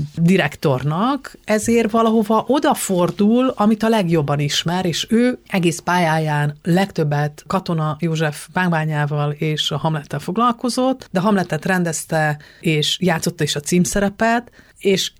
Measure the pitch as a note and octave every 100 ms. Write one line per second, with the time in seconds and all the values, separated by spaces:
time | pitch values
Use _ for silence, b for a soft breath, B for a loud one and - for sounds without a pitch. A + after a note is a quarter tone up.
0 | D3 - E3+ F#3 D3 - D#3 B2+ C#3 D#3+
1 | A#3+ C#4 - - - G#3+ G3+ A#3 A3+ A3+
2 | A3+ A3+ G#3 A3 - C#4 D4+ A3+ - F#3
3 | F3 - G#3 A#3 C4 - G#3+ G#3+ A3 A3+
4 | F3 E3 C#3+ C#3+ C#3+ - E3 F3+ F#3 D3+
5 | - A3+ B3 B3 - G3 E3+ D#3 - F3+
6 | E3 D#3+ D#3 D3 D3 D3 - E3+ G3 -
7 | D#3 D3 D3 D3 - F#3+ F#3 E3 D#3 D3+
8 | E3+ D#3 D#3 D3 - F3+ F3+ D#3+ D#3 D3+
9 | D3 D3 D3 D3 D#3 D3+ - D3+ D#3+ D#3
10 | C#3 C#3+ - F#3 B3 A#3+ B3 A#3+ B3+ C4
11 | - F#3 G3+ G3 F3 D#3 - F#3 E3+ D#3+
12 | - E3 D3+ D3 B B - D#3 D3+ -
13 | F3+ D#3+ - - D3+ C#3+ - F3+ E3+ G3+
14 | G3+ G3+ A3+ A#3 A#3+ b b b G3+ F#3+
15 | -